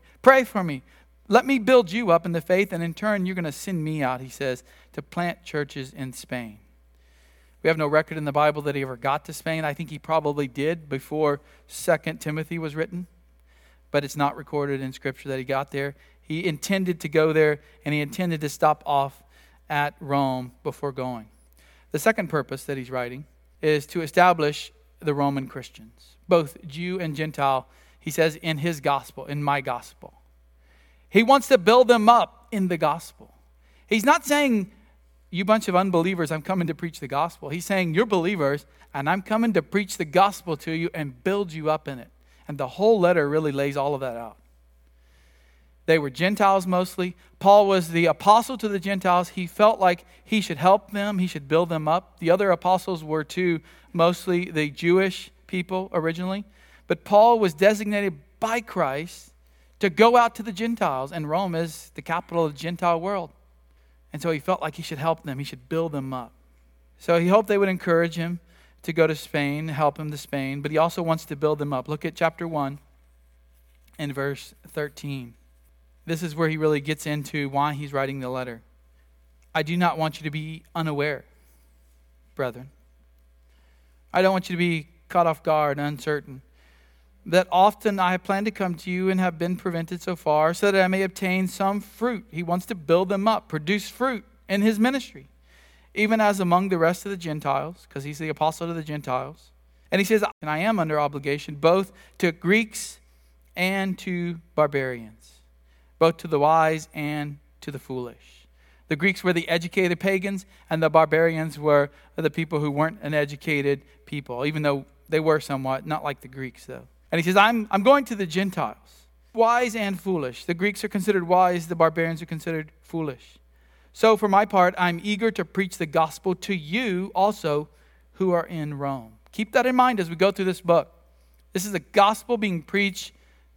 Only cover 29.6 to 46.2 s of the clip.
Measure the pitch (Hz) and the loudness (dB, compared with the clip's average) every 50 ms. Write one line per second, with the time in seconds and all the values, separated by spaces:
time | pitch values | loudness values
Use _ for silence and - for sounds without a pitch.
29.6 | 135 135 123 120 - - - _ - - _ _ _ _ _ _ _ _ _ _ | -2 -6 -8 -8 -10 -16 -20 _ -20 -20 _ _ _ _ _ _ _ _ _ _
30.6 | _ _ _ _ _ _ _ _ _ _ - 202 233 233 269 277 - - 269 202 | _ _ _ _ _ _ _ _ _ _ 2 4 6 6 6 4 6 4 2 4
31.6 | 170 202 233 254 247 220 240 226 208 233 240 226 175 - - _ _ - 226 202 | 6 6 6 6 8 8 6 6 8 6 6 6 6 0 -4 _ _ -8 -4 -2
32.6 | 190 175 180 156 160 147 151 165 - - - _ 107 - _ _ _ _ _ _ | -2 0 0 0 0 0 0 -2 -6 -14 -20 _ -20 -20 _ _ _ _ _ _
33.6 | _ _ _ _ _ - 214 220 196 277 311 339 - 262 294 294 285 269 233 208 | _ _ _ _ _ 0 0 2 4 4 4 4 4 0 2 2 2 2 2 0
34.6 | 180 - _ _ _ _ _ _ _ _ _ _ _ - 180 175 196 202 220 220 | -2 -4 _ _ _ _ _ _ _ _ _ _ _ -10 -6 -4 2 2 2 2
35.6 | 220 196 180 180 190 190 180 165 165 190 190 175 160 143 160 156 147 - 190 185 | 2 2 2 2 2 4 2 2 2 2 0 -2 -2 -4 -4 -6 -4 -4 -2 -2
36.6 | 170 160 151 - 175 165 160 - 147 123 139 143 160 170 - - - 139 151 175 | 0 -2 -4 -6 -8 -10 -10 -10 -10 -6 -2 -2 -2 -4 -6 -12 -12 -8 -8 -8
37.6 | 165 - 196 190 185 165 156 180 247 214 208 180 165 185 208 170 143 135 143 147 | -4 -2 0 0 0 0 2 0 0 2 2 0 0 0 0 0 0 0 0 -2
38.6 | - _ _ _ - _ - 139 139 156 185 202 - - 220 226 233 226 185 170 | -6 _ _ _ -20 _ -10 -4 0 0 0 0 0 -2 0 0 2 2 2 0
39.6 | 147 - - 202 202 190 - - 170 147 139 180 196 202 190 - - 180 156 - | -2 0 -2 -4 -2 -2 -6 -8 -8 0 4 4 4 4 2 -4 -8 -8 -8 -6
40.6 | - 165 160 165 165 170 - 165 151 139 127 123 - 185 196 202 202 170 156 160 | -6 -6 -4 -4 -4 -4 -6 -6 -8 -8 -10 -6 -4 -2 -2 -2 -4 -6 -8 -6
41.6 | 151 156 156 156 - 143 135 120 117 - _ _ _ _ _ _ _ - 147 139 | -2 -2 -2 -2 -4 -10 -14 -14 -16 -20 _ _ _ _ _ _ _ -12 -8 -6
42.6 | 139 127 - 180 202 220 233 196 175 175 180 165 147 143 147 156 156 147 139 139 | -6 -8 -4 2 4 4 6 6 6 4 4 4 2 2 0 0 0 0 -2 0
43.6 | 139 143 139 143 135 147 147 131 135 127 117 117 117 107 - _ _ _ _ _ | -2 -2 -2 -2 -2 -2 -4 -4 -6 -8 -8 -10 -12 -14 -16 _ _ _ _ _
44.6 | _ _ _ _ _ _ _ _ _ _ _ _ _ _ _ _ _ _ _ _ | _ _ _ _ _ _ _ _ _ _ _ _ _ _ _ _ _ _ _ _
45.6 | _ _ _ _ - - 160 160 147 139 127 147 | _ _ _ _ 2 2 2 2 2 -2 -4 -2